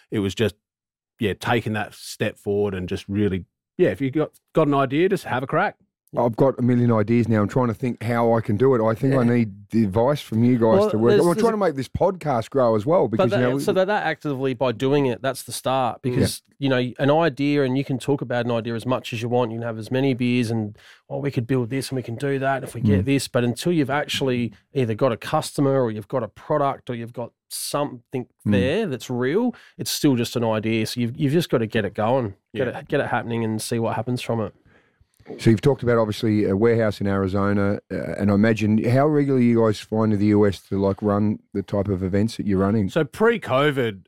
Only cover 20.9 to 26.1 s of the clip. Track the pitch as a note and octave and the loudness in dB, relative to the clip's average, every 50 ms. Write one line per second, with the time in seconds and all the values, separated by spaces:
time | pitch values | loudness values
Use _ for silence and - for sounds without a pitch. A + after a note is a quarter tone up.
20.9 | - _ _ - C#3 C#3 C#3+ C#3+ - C3 A2+ - C3 B2+ A#2+ A2 C3+ C3+ B2+ - | -20 _ _ -12 -10 -6 -6 -4 -4 -4 -2 -2 -2 -2 -2 -2 -4 -6 -6 -4
21.9 | C3+ B2+ A#2+ - A#2 A2 C#3 C#3 C#3 C3+ C3+ C3+ C3+ C3 - - - A#2+ A2 G#2+ | -6 -6 -6 -8 -8 -6 -4 -4 -2 -2 -2 -2 -2 -2 -6 -10 -6 0 2 2
22.9 | G2+ F#2+ G2 C3+ C#3 C3+ - - - B2 A#2+ A#2+ A#2 - - E3+ F3+ D#3+ C#3 A#2+ | 4 4 4 2 0 0 0 0 0 0 2 2 -2 -2 -2 0 2 2 0 0
23.9 | C3+ D3 C#3+ - - - C#3+ C3 B2 A#2+ A#2+ G#2+ - _ _ _ - C#3 B2 A2 | 0 -2 -2 -4 -4 -2 -2 -2 0 -2 -2 -6 -8 _ _ _ -2 -2 0 0
24.9 | A2 G#2 C#3 C3 A2+ - - - D#3 D#3 - - - - C#3+ C3+ C3+ C3+ B2+ A2+ | 2 2 2 2 2 -2 -4 -2 -2 -2 -2 -2 -2 0 2 2 4 2 0 0
25.9 | G#2+ G#2+ G2 - | -2 -6 -8 -6